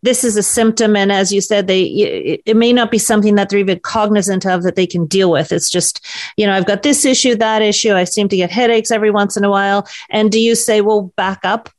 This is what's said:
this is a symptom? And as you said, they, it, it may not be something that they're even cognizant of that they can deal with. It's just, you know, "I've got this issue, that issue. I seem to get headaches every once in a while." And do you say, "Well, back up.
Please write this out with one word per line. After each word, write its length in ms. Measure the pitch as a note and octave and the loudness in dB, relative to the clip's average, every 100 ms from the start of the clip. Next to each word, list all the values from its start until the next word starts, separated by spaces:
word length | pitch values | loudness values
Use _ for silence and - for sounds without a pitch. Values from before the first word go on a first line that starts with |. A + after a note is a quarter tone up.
this 220 | A3 A#3+ | 0 0
is 140 | B3 G#3 | 0 0
a 60 | |
symptom? 520 | G3+ - A3+ A3 A3 G#3 | -2 0 0 2 2 2
And 160 | G3 | 2
as 220 | G3 F#3+ | 2 0
you 80 | G3+ | 0
said, 260 | F#3+ G#3 F#3+ | 0 -2 2
they, 160 | F#3 | 0
it, 580 | F#3 F#3+ G#3 F#2 G2+ - - | 0 0 -2 -2 -4 -6 0
it 100 | A3 | 2
may 160 | A#3 | 4
not 200 | B3 A3+ | 2 2
be 60 | A3 | 0
something 380 | - G#3+ G#3 G#3 | 0 0 2 2
that 140 | G3 | 2
they're 100 | G3+ | 0
even 220 | F#3+ F#3 | 0 -2
cognizant 640 | - A3+ G#3 G#3 G3 F#3+ F#3+ | -4 -2 0 0 0 -2 0
of 180 | F3+ | 0
that 140 | F3+ F3 | -2 -2
they 100 | F3+ | -2
can 180 | F3+ D#3+ | -2 -2
deal 240 | F#3+ F#3+ | 0 2
with. 220 | D#3 - | 2 0
It's 180 | E3+ - | -2 -2
just, 360 | F3+ - - - - - - | -2 -4 -6 -14 -14 -10 -2
you 100 | G#3 | 0
know, 60 | |
"I've 120 | G3 F#3 | 0 0
got 180 | G3+ | -2
this 200 | D4 C#4+ | 0 0
issue, 320 | C#4 C4 C4 A3+ | 2 2 0 0
that 260 | A3 A3 | 0 2
issue. 320 | G#3+ G#3 A3+ | 0 0 0
I 120 | G3 F3+ | 0 0
seem 240 | - G3+ | -2 -2
to 80 | F#3+ | 0
get 140 | F3+ | -2
headaches 380 | G#3 A#3+ A#3 A3+ | 0 2 2 0
every 220 | A3+ G#3+ | 0 0
once 240 | G#3 G3+ G3+ | 0 -2 0
in 80 | |
a 60 | G3+ | 0
while." 360 | G3 G3 G3+ G3 - - | 0 0 -2 -4 -14 -6
And 220 | G#3+ G#3+ | 0 0
do 80 | G#3+ | 2
you 160 | A3+ A3+ | 2 0
say, 240 | - G#3+ | 0 0
"Well, 320 | G#3 G#3+ F#3 - | 2 0 -2 -6
back 240 | F#3+ F#3+ | -6 -4
up. 260 | F#3 A3 - | -4 -4 -6